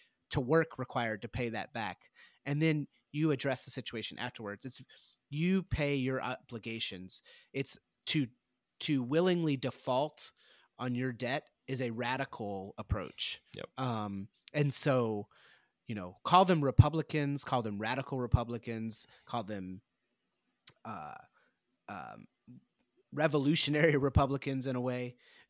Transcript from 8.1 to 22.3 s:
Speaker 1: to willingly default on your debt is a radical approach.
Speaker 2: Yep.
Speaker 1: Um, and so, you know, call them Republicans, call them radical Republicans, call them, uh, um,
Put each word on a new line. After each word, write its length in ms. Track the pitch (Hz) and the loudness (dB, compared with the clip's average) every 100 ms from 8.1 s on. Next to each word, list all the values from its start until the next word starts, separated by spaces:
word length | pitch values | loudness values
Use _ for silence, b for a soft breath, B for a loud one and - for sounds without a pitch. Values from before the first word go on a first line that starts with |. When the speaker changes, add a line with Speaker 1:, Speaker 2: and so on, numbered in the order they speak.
| 156 123 _ _ _ _ - | 0 0 _ _ _ _ -8
Speaker 1:
to 220 | - 139 | 0 0
willingly 540 | 123 156 185 175 160 135 | 2 2 4 4 2 2
default 720 | 131 - - 127 151 - - b b b b - | -2 -4 0 0 0 -4 -12 b b b b -6
on 160 | 123 123 | -2 0
your 160 | 131 | -2
debt 360 | 117 123 143 - _ - | -2 -2 -2 -4 _ -6
is 140 | 131 | -4
a 100 | 123 | -2
radical 840 | 113 120 131 135 - 104 98 98 - | -2 -2 -2 -4 -6 -6 -6 -8 -8
approach. 640 | - 107 82 - - - _ - | -4 -4 -4 -6 -6 -6 _ -12
Speaker 2:
Yep. 100 | - - | -10 -4
Speaker 1:
Um, 500 | 131 110 104 98 104 _ - | -2 -2 -4 -6 -10 _ -4
and 200 | 147 147 | 0 2
so, 540 | - 147 127 117 104 - b b b b _ - | 2 4 4 2 -2 -8 b b b b _ -10
you 80 | 104 | -8
know, 220 | 90 - | -8 -8
call 220 | - 180 185 | 6 8 8
them 180 | 170 | 4
Republicans, 800 | 135 - 151 160 147 156 143 143 | 6 8 8 4 -2 0 0 -2
call 180 | - 131 | 0 0
them 160 | 110 101 | 0 -2
radical 400 | 110 131 131 135 | -2 -2 -2 -4
Republicans, 880 | 120 127 117 117 117 113 113 104 - b - | 2 2 2 -6 -6 -6 -4 -6 -10 b -6
call 180 | 120 | -6
them, 380 | 98 101 92 92 - _ _ _ _ _ _ _ - - 226 | -4 -6 -8 -10 -16 _ _ _ _ _ _ _ -20 -16 -12
uh, 300 | 208 76 - - _ _ _ _ _ - | -12 -12 -16 -20 _ _ _ _ _ -14
um, 380 | 98 60 55 - | -12 -12 -14 -20